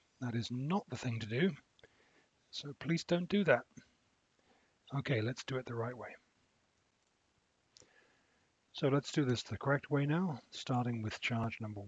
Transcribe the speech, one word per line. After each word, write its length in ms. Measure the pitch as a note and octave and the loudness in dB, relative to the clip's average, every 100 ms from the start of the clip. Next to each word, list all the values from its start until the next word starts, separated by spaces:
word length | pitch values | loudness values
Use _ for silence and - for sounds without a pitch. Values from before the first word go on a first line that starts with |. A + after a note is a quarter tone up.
| _ _ | _ _
that 120 | B2 | -2
is 160 | A#2 A2 | 0 0
not 380 | B2 C#3 G3 - | -2 2 2 0
the 80 | B2+ | -4
thing 240 | B2+ A2+ | -2 -2
to 60 | G#2+ | -2
do, 240 | A#2+ F#3+ D3 _ _ - _ _ _ _ _ _ | 4 4 2 _ _ -20 _ _ _ _ _ _
so 220 | - C#3+ C3+ | -10 -10 -8
please 260 | C#3+ E3 | -2 -2
don't 240 | - F3 F3+ | 2 0 2
do 160 | G3+ | 2
that. 200 | E3 A#2+ - - _ _ _ _ _ _ _ _ _ _ - C#3 | 6 4 2 -20 _ _ _ _ _ _ _ _ _ _ -6 -6
Okay, 200 | - A#2+ | 0 0
let's 240 | A2 - | 0 -4
do 120 | - C3 | -4 -6
it 100 | B2+ | -4
the 80 | |
right 220 | A#2+ A#2 B2 | -4 -4 -6
way. 120 | - - _ _ _ _ _ _ _ _ _ _ _ _ _ _ _ - - _ _ _ _ _ _ _ _ | -12 -14 _ _ _ _ _ _ _ _ _ _ _ _ _ _ _ -20 -20 _ _ _ _ _ _ _ _
So 160 | - C#3+ | 0 2
let's 240 | C#3+ - | 2 2
do 120 | - | 2
this 180 | C3 A#2 | 4 2
the 160 | - A2 | 0 -4
correct 320 | - C#3 - | 0 0 2
way 160 | C#3+ C#3+ | 0 2
now, 340 | D#3+ F#3 B2+ - | 2 0 -4 -10
starting 520 | - - B2+ A#2+ A#2 | -12 -2 0 0 -2
with 180 | G#2+ - | -4 -4
charge 380 | - A#2 A2+ - | -2 -2 -2 -4
number 220 | A2 G#2 | -8 -8